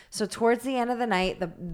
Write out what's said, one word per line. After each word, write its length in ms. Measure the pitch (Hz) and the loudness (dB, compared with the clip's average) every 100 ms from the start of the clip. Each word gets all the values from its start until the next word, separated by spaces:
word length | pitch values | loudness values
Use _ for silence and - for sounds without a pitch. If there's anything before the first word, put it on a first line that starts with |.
| - | -10
So 160 | - 202 | -4 -4
towards 380 | - 226 240 | 2 2 4
the 120 | 262 262 | 0 0
end 140 | 240 | 0
of 80 | 240 | 0
the 80 | 240 | 2
night, 340 | 185 185 - | 2 2 -2
the, 120 | 175 - 175 | -6 -6 -10